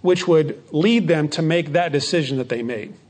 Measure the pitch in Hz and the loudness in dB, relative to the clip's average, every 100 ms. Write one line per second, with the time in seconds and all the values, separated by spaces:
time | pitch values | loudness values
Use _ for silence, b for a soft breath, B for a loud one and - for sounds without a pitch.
0 | 180 180 180 160 151 - - 151 202 233 | 2 2 4 2 2 -6 -6 0 2 2
1 | 165 160 151 156 160 170 147 156 175 143 | 2 0 0 -2 0 0 0 -2 0 -2
2 | 139 175 135 135 123 120 117 117 104 - | 0 -2 -2 -4 -4 -6 -6 -8 -12 -18